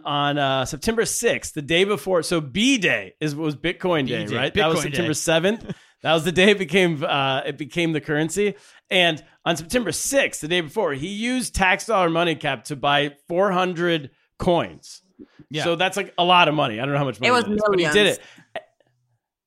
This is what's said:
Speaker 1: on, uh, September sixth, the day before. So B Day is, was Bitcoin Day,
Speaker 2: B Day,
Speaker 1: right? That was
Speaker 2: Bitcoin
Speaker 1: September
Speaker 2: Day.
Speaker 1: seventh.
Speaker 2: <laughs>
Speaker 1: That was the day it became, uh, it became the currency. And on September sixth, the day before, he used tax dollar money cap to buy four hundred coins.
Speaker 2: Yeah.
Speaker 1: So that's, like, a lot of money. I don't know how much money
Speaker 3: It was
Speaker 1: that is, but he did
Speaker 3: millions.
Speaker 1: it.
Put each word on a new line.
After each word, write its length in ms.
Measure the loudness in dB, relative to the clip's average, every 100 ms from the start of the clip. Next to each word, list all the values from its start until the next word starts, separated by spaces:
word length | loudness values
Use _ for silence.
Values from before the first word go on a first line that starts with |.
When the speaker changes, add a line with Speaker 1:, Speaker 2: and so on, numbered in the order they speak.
| -2
Speaker 1:
on, 320 | 0 0 0
uh, 280 | 0 0 -2
September 380 | -4 -2 0
sixth, 500 | -2 0 0 -2 -4
the 80 | -10
day 220 | -2 2
before. 400 | 2 0 0 -2
So 160 | 0 -2
B 380 | -2 0 2 2
Day 380 | 2 0 -4 -8
is, 160 | -6 -4
was 200 | -6 -4
Bitcoin 520 | -6 -4 0 0 0
Day, 160 | -4 -4
Speaker 2:
B 40 |
Day, 40 | -4
Speaker 1:
right? 160 | -2
That 140 | 0 2
was 120 | 0
Speaker 2:
Bitcoin 40 |
Speaker 1:
September 260 | -2 -2 -2
Speaker 2:
Day. 40 |
Speaker 1:
seventh. 640 | -2 0 2 2 -2 -8 -14
Speaker 2:
<laughs> 60 | _ _
Speaker 1:
That 100 | 0 0
was 80 |
the 80 | 2
day 180 | 4 4
it 80 | 4
became, 460 | 2 2 2 0
uh, 380 | -2 -2 0 -2 -4
it 140 | -8
became 320 | -8 -2 -2
the 100 | -2
currency. 540 | -2 -2 0 0 -2 -2 -14 -20 _
And 340 | 2 2 0 -10 _ -2
on 100 | -2
September 360 | -2 -2 -2
sixth, 500 | -4 0 0 0 -4
the 60 | -2
day 140 | -2
before, 320 | -2 -2 -2
he 160 | -2 -6
used 440 | -4 -2 -2 -4
tax 320 | 0 2 2 0
dollar 240 | 2 2
money 240 | 2 0
cap 300 | -2 -4 -6 -8
to 100 | -2
buy 380 | 2 2 0 -6 -4
four 240 | 0 2
hundred 580 | 2 -2 -2 0 -2 -4 _ _ -4
coins. 640 | 0 2 0 -10 -20 -20 _ -20 -20 -20 -10
Speaker 2:
Yeah. 120 | -2
Speaker 1:
So 120 | 0 0
that's, 220 | 0 -2
like, 140 | -6 0
a 60 |
lot 240 | 4 6 6
of 80 | 4
money. 240 | 0 -2
I 60 | -2
don't 80 |
know 40 | -2
how 80 | -2
much 140 | -2
money 80 | 2
Speaker 3:
It 40 |
was 100 | 2
Speaker 1:
that 80 | 2
is, 100 | 0 2
but 80 | 2
he 60 | 2
did 80 |
Speaker 3:
millions. 240 | 4 4 0 -8 -20 _ -16
Speaker 1:
it. 80 | -16 _ _ _ _ _ _ _